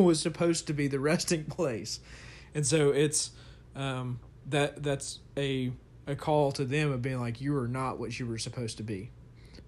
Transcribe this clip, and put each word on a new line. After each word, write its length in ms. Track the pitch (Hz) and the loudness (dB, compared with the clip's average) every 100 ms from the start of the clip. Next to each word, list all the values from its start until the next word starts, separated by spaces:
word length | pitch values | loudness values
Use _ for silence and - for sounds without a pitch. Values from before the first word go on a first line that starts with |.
| 185 | 8
was 160 | 160 | 6
supposed 460 | 170 147 170 165 - | 2 2 2 2 0
to 60 | |
be 140 | 147 143 | 0 0
the 120 | 135 | 2
resting 420 | 143 165 - 165 151 | 2 2 2 0 -2
place. 540 | 143 156 113 - - - - - - - 151 | -2 -2 -2 -6 -10 -12 -18 -18 -20 -8 -2
And 100 | 147 | 2
so 260 | 160 143 | 6 6
it's, 400 | 139 151 147 - - - - - 135 | 6 4 2 -4 -8 -20 -20 -16 -8
um, 460 | 135 127 127 123 - - - | -6 -4 -6 -8 -10 -16 -2
that, 340 | 143 143 - | 2 2 0
that's 380 | 143 139 - - - - | -2 -2 -4 -12 -10 -4
a, 360 | 139 135 127 123 - - - | -2 0 -2 -6 -12 -14 -8
a 80 | 139 | -4
call 380 | - 151 143 | 2 4 4
to 100 | 135 | 2
them 280 | 135 147 151 | -2 0 0
of 80 | 131 | 0
being 180 | 127 127 | -2 -4
like, 220 | 120 117 | -4 -4
"You 160 | 135 143 | -2 0
are 100 | 120 | -2
not 320 | 131 131 95 | -2 -4 -4
what 180 | 113 120 | -6 -6
you 80 | 120 | -6
were 100 | 113 | -6
supposed 400 | 123 123 117 - | -6 -6 -8 -6
to 60 | |
be. 280 | 107 101 113 - - - - - | -6 -6 -8 -16 -20 -20 -20 -20